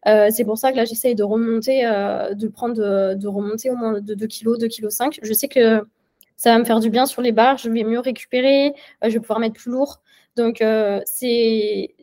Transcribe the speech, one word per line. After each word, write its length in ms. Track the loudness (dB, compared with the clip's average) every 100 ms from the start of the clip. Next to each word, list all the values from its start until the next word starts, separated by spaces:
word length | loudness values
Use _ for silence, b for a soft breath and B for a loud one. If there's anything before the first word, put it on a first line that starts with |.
| 2
Euh, 220 | 4 4
c'est 160 | 2 -2
pour 100 | 0
ça 160 | 0
que 40 | 0
là, 80 | -2
j'essaye 280 | -2 -2
de 80 | 0
remonter, 640 | 0 0 0 -2 0 0 2
euh, 460 | 0 -2 -4 -6
de 160 | -6 -8
prendre, 260 | -6 -4
de, 400 | -2 0 0 0
de 140 | -2 -4
remonter 400 | -4 -4 -4 -4
au 80 | -4
moins 240 | -4 -4
de 140 | -6
deux 120 | -8 -8
kilos, 320 | -4 -2 -2
deux 100 | -2
kilos 260 | -4 -6
cinq. 260 | -4 -4 -4
Je 100 | -4
sais 140 | -4 0
que 380 | 4 4 4 0 _ _ _ _ 0
ça 140 | 4
va 60 | 4
me 60 |
faire 160 | 4 2
du 80 | 2
bien 160 | 2
sur 160 | 0 0
les 120 | 0
barres, 260 | 4 4 2
je 100 | -2
vais 160 | -2
mieux 160 | -2 -2
récupérer, 680 | -4 -6 -4 0 4 4 2 -2 B B
euh, 40 | -2
je 20 |
vais 100 | -2
pouvoir 180 | -2 -2
mettre 220 | -2 -6
plus 100 | -6
lourd. 300 | -4 -4 -6 b b b -2
Donc, 260 | -2 0
euh, 380 | 0 2 0 -2
c'est, 920 | -6 -6 -2 0 2 0 -2 -4 -8 _